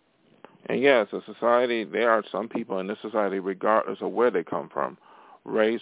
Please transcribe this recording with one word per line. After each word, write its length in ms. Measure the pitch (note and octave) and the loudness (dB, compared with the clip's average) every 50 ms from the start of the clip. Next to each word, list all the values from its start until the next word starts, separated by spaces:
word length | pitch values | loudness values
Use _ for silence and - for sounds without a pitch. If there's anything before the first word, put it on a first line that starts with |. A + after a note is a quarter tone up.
| _ _ _ _ _ _ _ _ - - _ _ - | _ _ _ _ _ _ _ _ -20 -20 _ _ -8
And 160 | - A#2 A#2 | -4 -2 2
yes, 260 | C3+ C#3+ C3 A2+ G#2 - - | 4 6 6 4 2 0 -4
a 80 | F#2 - A2 G2+ | -10 -8 -10 -10
society, 520 | - A#2 A#2 A#2+ B2 B2+ A#2+ A#2 A2+ G#2 | -2 2 2 4 4 2 2 0 -2 -4
there 260 | C#2+ - G#2+ A#2+ A#2 | -4 -2 0 2 4
are 140 | A2+ G#2+ - - | 2 2 0 -4
some 200 | - F#2 A2+ A2 | -6 -6 -6 -4
people 300 | - A#2 A2+ - F#2+ F#2+ | -6 -8 -6 -4 -6 -6
in 80 | F#2 | -4
this 100 | G2 A2 - | -6 -8 -8
society, 380 | - G#2+ A2+ G#2+ G2+ F#2+ G2 G2 | -8 -4 -2 0 0 0 -2 -2
regardless 600 | F2+ G2 F#2 F#2+ A2 G#2+ A2 A2 - G2 G2 - | -4 -4 -6 -2 2 2 2 2 2 -2 -8 -6
of 100 | G2+ F#2+ | -6 -4
where 180 | F#2 A2 A#2+ A#2+ | 0 2 2 2
they 140 | G2 G#2+ - | 2 0 -4
come 240 | - - D#2+ D2 | -2 -6 -8 -8
from, 300 | - - C#2 C2+ B1+ - _ _ - - - - - - _ _ | -6 -6 -4 -4 -4 -6 _ _ -20 -20 -20 -20 -20 -20 _ _
race, 340 | A#2+ A2+ A2 G#2+ A2 A#2 G#2+ | -4 0 2 2 2 0 -2